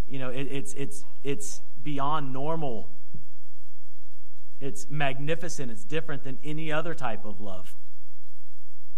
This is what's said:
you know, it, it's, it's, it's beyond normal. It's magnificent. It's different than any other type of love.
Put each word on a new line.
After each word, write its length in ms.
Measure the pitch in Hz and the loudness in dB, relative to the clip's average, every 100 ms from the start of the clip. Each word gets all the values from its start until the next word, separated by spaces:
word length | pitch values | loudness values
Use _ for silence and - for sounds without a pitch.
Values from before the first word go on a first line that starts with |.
| - | 0
you 140 | 135 | 0
know, 100 | 131 | 0
it, 160 | 127 135 | 0 0
it's, 260 | 139 131 | 0 0
it's, 300 | 139 139 - - - | 0 0 0 0 0
it's 360 | 143 139 - - - - | 0 0 0 0 0 0
beyond 500 | 151 139 139 156 139 | 0 0 -2 -2 0
normal. 640 | 131 143 165 147 113 - - - - - - - - - - - - - - - - - - | 0 0 0 0 0 0 0 0 0 0 0 0 0 0 2 2 2 2 2 0 2 0 0
It's 280 | 139 135 - | 0 0 0
magnificent. 840 | 147 143 131 143 165 175 - 127 | 0 0 0 0 0 0 0 0
It's 120 | 113 | 0
different 380 | - 156 160 143 | 0 0 0 0
than 160 | 135 131 | 0 0
any 280 | 151 151 160 | 0 0 0
other 240 | 151 160 | -2 -2
type 300 | 156 127 107 | -2 -2 0
of 160 | 107 101 | 0 0
love. 360 | 101 92 - - - - - - - - - - - - - | 0 0 0 0 0 0 0 0 0 2 2 2 2 2 2